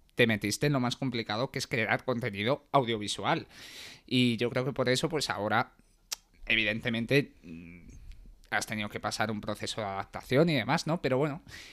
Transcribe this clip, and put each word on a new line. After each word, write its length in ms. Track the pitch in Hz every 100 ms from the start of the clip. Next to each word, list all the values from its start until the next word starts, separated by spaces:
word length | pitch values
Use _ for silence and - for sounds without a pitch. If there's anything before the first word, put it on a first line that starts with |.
| _
te 140 | - 117
metiste 400 | 107 101 - 147
en 60 |
lo 60 | 139
más 180 | 120 -
complicado, 520 | 135 117 113 107 135
que 80 | 135
es 80 | -
crear 400 | 127 104 113 -
contenido 640 | 120 113 98 107 143 -
audiovisual. 760 | 139 117 110 104 - 101 160 - - - - - - -
Y 320 | 127 123 113
yo 140 | 120
creo 140 | 123 131
que 60 |
por 140 | 131 123
eso, 220 | 127 156
pues 220 | 151 -
ahora, 420 | 101 104 107 123 _ _ _ - - _ - -
evidentemente, 880 | 113 107 110 123 113 117 139 - -
mm, 380 | 85 82 85 87 - - - - - - -
has 140 | 107 -
tenido 220 | 107 104
que 100 | 113
pasar 320 | 107 - 110
un 80 | 107
proceso 400 | 107 104 104 -
de 80 | 101
adaptación 600 | 95 98 92 - 131 170
y 60 | 143
demás, 300 | 107 160 -
¿no? 160 | 170
Pero 160 | 143 127
bueno, 240 | 151 143 - - -